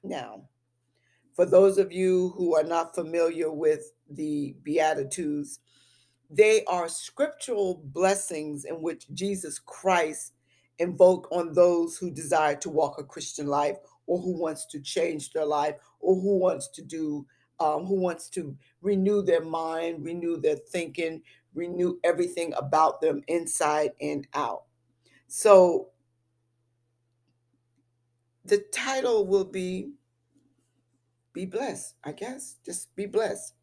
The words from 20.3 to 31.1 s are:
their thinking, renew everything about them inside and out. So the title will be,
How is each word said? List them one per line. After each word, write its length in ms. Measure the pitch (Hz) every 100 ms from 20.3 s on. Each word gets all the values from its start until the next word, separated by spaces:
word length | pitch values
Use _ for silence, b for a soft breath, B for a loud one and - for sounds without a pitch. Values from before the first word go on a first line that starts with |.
| 165
their 200 | 156 147
thinking, 680 | - 180 165 143 165 160 b b _
renew 420 | 151 175 180 180 175
everything 480 | 170 170 175 - 170 -
about 440 | 139 156 156 -
them 220 | 160 - -
inside 680 | 170 165 - 151 151 151 -
and 260 | 147 147 139
out. 300 | 143 127 98 _ _ _ _ b b b
So 640 | - 214 190 180 165 - _ _ _ _ _ _ _ _ _ _ _ _ _ _ _ _ _ _ _ _ _ _ _ _ _
the 200 | 196 202 -
title 540 | - 254 269 254 220 196
will 180 | 196
be, 480 | 190 190 180 185 285 - _ _ _ _ _ _ _ _ _ _ _